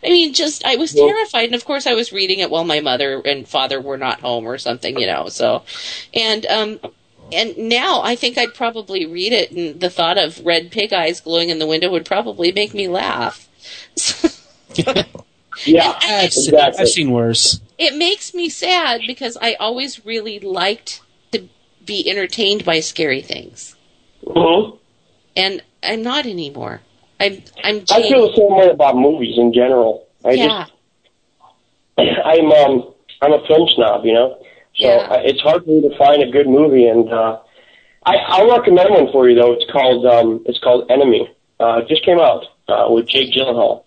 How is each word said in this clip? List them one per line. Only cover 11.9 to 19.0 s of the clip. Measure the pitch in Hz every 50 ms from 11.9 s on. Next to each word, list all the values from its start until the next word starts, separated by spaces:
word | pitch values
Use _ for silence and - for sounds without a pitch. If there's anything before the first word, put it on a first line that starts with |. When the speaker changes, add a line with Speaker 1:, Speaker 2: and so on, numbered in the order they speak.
Speaker 1:
would | 185 170 165
probably | - 190 196 226 226 202 175 170 170
make | 190 202 208 208
me | 208 202 196 185
laugh. | 175 190 - - - - 120 - - - - _ _ _ - - - - - _ _
<laughs> | - - - - - - 330 - - _ _ _ _ _ _ - - - - 262 202 190 - _ - - _ _ _ _ _ - - -
Speaker 2:
Yeah, | 139 160 165 160 - - - -
Speaker 1:
And | - 214
I | 202
Speaker 3:
I've | 185 -
se-, | - - 143 160
Speaker 2:
exactly. | - 151 - - - -
Speaker 3:
I've | - -
seen | - - 156 135
worse. | 123 120 117 113 113 - - - - - - _ _ -
Speaker 1:
It | 320 302 269
makes | 294 339 349 403 - - -
me | - 359 349 320
sad | - - - 359 370 359 330 277 240 233